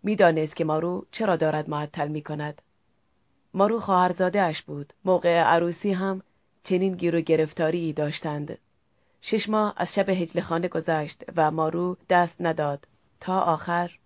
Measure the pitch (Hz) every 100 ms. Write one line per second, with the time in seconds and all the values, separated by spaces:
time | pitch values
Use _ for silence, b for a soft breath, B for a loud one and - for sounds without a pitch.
0 | 202 208 180 160 156 - 156 156 170 180
1 | - - 220 170 160 151 151 147 151 170
2 | 151 151 151 151 151 147 _ _ _ _
3 | _ _ _ _ _ 180 202 226 208 185
4 | 180 180 180 175 180 160 - 147 143 _
5 | 185 180 175 170 165 165 170 170 208 185
6 | 190 190 - _ _ _ - 185 190 180
7 | 170 165 160 156 156 - 160 175 165 151
8 | 147 151 160 147 147 - _ _ _ _
9 | _ _ - 220 - 214 208 - 175 -
10 | 196 185 165 175 - 165 175 - 160 160
11 | 151 - - 170 156 160 156 165 180 180
12 | _ 180 170 - 175 160 147 143 _ _
13 | _ _ - 185 175 156 - 175 175 -